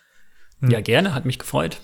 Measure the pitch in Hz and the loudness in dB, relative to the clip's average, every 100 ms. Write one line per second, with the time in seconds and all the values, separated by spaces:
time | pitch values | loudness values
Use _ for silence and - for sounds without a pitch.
0 | _ - - - - - 127 113 101 127 | _ -20 -20 -20 -20 0 2 2 2 2
1 | 190 139 - 127 - 139 160 - | 2 -2 -4 -6 -4 -2 -2 -6